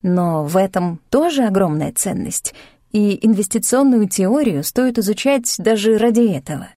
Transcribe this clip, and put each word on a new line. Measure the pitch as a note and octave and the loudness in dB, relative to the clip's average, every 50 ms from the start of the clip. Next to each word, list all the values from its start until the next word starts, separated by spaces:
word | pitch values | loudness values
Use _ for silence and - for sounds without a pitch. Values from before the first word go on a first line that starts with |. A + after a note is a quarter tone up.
Но | - F#3 F3+ F3+ F3 E3+ E3 D#3 D3+ | 0 0 0 0 0 0 -2 -2 -4
в | D3 E3 F#3+ | -2 0 0
этом | F#3+ F#3+ F#3+ F#3+ F3+ F3 E3+ E3 _ _ | 0 0 -2 -4 -4 -4 -6 -8 _ _
тоже | - B3+ D#4 F4 D#4+ C4+ B3 | 0 0 0 0 0 0 0
огромная | A3 F#3+ G3 G3 E3+ D3+ D#3 D3 C#3 - | 0 2 0 0 0 0 -2 -4 -4 -6
ценность, | - - G3 - - - - - - - - - - - - _ _ _ _ | -6 -6 -4 -4 -6 -6 -6 -8 -8 -10 -10 -14 -14 -20 -20 _ _ _ _
и | - G#3+ G#3 G#3 G3 F#3 - | -2 0 2 2 0 2 2
инвестиционную | A3 A3+ F#3+ G#3 - - A3+ - - - B3+ C#4 C#4 B3+ A3+ G#3+ F#3 | 2 2 2 0 -2 -2 -4 -2 0 2 2 4 4 4 4 2 0
теорию | - - F#3+ F#3 A3+ D4 D4+ B3 F3 C#3+ - | 0 0 0 0 2 2 0 0 0 -2 -4
стоит | - - - B3+ B3+ B3 A#3 | -4 -2 0 0 0 0 0
изучать | G#3+ F#3+ G#3+ - - C#4 C#4 C4+ A#3+ - - - | -2 -2 -2 -2 0 0 0 0 0 -4 -6 -2
даже | - A3 A3 G#3+ G3+ A3 A3+ G#3+ | 0 0 0 2 2 2 2 2
ради | A3 A#3+ A3+ A3+ A#3+ A3 | 2 2 4 4 2 2
этого. | F3+ C3+ - - D3+ C#3 - - - | 2 -2 -6 -8 -10 -10 -10 -14 -20